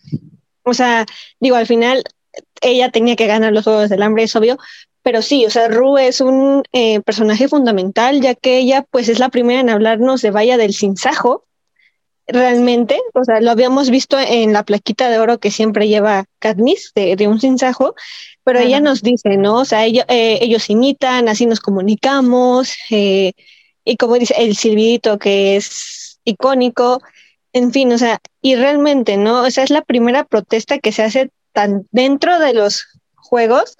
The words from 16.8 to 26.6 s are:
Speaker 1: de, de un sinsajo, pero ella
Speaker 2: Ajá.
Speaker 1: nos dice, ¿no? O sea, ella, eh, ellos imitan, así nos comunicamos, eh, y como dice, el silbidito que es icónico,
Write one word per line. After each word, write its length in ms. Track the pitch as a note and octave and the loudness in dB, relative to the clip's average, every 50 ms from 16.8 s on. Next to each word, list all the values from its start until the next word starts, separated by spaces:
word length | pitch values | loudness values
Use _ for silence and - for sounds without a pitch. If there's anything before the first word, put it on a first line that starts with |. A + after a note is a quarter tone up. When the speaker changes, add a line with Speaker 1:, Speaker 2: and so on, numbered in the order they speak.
| - - - | -4 -6 -4
Speaker 1:
de, 200 | G#3+ G3 E3+ F#3+ | -2 0 0 0
de 120 | F#3+ G#3 | 0 0
un 140 | G#3 A3 A3 | 0 0 0
sinsajo, 540 | C4 C4 B3+ B3 C4+ B3+ B3 - C4 E4+ - - - - - - - - - _ _ | 0 0 0 0 0 -2 -2 -2 -2 -4 -4 -8 -16 -20 -20 -20 -20 -20 -20 _ _
pero 160 | B3+ B3 B3 | 0 2 2
ella 180 | B3 B3 C4 | 2 2 2
Speaker 2:
Ajá. 60 | D4 D4+ | 2 2
Speaker 1:
nos 160 | D4 C4+ G3+ | 0 0 0
dice, 340 | G3+ A#3+ B3 G#3+ - G#3 G3 | 0 -2 -2 0 0 0 0
¿no? 200 | G3 G3 G3+ A3 | 0 0 0 0
O 80 | A#3+ C4+ | 0 0
sea, 200 | - A3+ G#3+ A3+ | 0 0 0 0
ella, 200 | A3+ A3 B3+ A3+ | 0 0 0 0
eh, 300 | - B3 A#3+ A3+ A3+ G#3+ - | 0 0 0 0 0 0 0
ellos 280 | A#3 A#3 A#3 G#3+ - - | 0 0 0 -2 -2 0
imitan, 580 | G#3 A3+ B3+ C#4 C#4 - C4+ B3+ B3+ B3 A#3+ | 0 0 2 0 0 -2 -2 -2 0 0 0
así 180 | A3 A3 G#3+ B3 | 0 0 0 0
nos 120 | A#3 A3+ G3+ | 0 -2 -2
comunicamos, 1120 | - G3+ G3 F#3+ F#3 G#3 G#3+ - - C4+ C#4 C#4 B3+ B3 B3 B3 B3 B3 B3 B3+ C4 - - - - - | -4 -4 -4 -2 -2 -2 -2 -2 -2 -2 0 0 2 2 2 2 2 2 0 0 -2 -4 -8 -12 -8 -4
eh, 420 | A3+ G#3 G3+ G3 F#3+ G3 F#3+ F3+ - _ _ - - _ _ _ _ _ _ | -2 0 0 0 0 0 0 -2 -4 _ _ -20 -20 _ _ _ _ _ _
y 140 | A3 B3 | -4 -2
como 180 | - B3+ A#3 A#3+ | 0 0 0 2
dice, 200 | B3 A#3+ - G#3 | 2 0 0 0
el 180 | G#3+ A#3 A3 G#3 | 0 0 0 0
silbidito 600 | - - A3 G#3+ G#3+ A3 A3+ A#3+ A#3 - A3+ G#3 G#3 | 0 0 0 2 2 2 2 0 0 0 -2 -2 -2
que 380 | - G3+ G3 G3 G3 G3 G3 | -2 -2 0 0 0 0 0
es 640 | G3+ G3+ - - - - - - - - - - _ _ | -2 -2 -6 -12 -16 -16 -16 -16 -18 -20 -20 -20 _ _
icónico, 800 | A#3+ G3 - - C4 C4+ B3+ | -6 -4 -2 -2 0 0 0